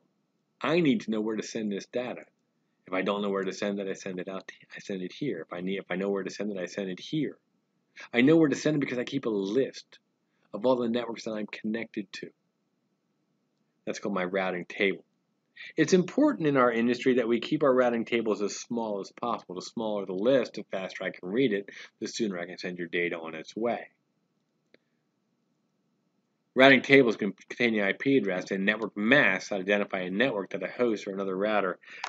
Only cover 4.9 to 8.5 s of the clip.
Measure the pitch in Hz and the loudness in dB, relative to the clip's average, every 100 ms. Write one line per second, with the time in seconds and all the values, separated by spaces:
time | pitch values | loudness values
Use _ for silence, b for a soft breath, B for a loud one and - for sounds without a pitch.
4.9 | 98 90 - 143 90 78 87 92 98 - | -8 -8 -6 -6 -6 -8 -8 -6 -6 -4
5.9 | - 98 98 95 - 104 98 90 - 95 | -4 -2 -2 -4 -6 -6 -6 -8 -6 -6
6.9 | 90 - 156 123 - _ _ _ _ _ | -8 -6 -4 -4 -6 _ _ _ _ _
7.9 | - B 120 131 165 156 | -20 B 2 6 6 4